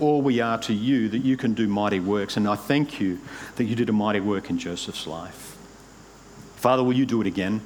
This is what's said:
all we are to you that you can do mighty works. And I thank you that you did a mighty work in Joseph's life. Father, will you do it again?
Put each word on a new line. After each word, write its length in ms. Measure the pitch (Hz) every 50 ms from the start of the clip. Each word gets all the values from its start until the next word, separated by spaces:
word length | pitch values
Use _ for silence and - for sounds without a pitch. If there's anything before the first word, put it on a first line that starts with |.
all 180 | 151 151 151 143
we 180 | 135 139 123 117
are 160 | 117 117 113 113
to 160 | - - 110
you 340 | 104 110 127 139 123 110 107
that 160 | 104 123 131
you 140 | 131 131 127
can 160 | - 117 110
do 120 | 113 113
mighty 320 | 101 101 101 104 104 101 95
works. 380 | 90 95 104 104 98 98 -
And 100 | 113 104
I 100 | 104 104
thank 440 | 104 - - 139 147 151 143 - -
you 200 | 104 95 87 92 - - - - - - -
that 80 | - 123
you 100 | 107 117
did 140 | 113 120 107
a 60 | 107
mighty 260 | 107 104 107 104 101
work 300 | 95 104 101 95 - -
in 80 | 90 85
Joseph's 480 | 82 85 87 85 - - - - -
life. 500 | 78 80 82 87 92 - - - - - - - - - - - - - - - - - - - - - - - - -
Father, 280 | - - 120 127 131 127
will 80 | 127
you 140 | 123 127 135
do 160 | 127 120 113
it 40 | 104
again? 360 | 98 87 98 92 95 107 113 -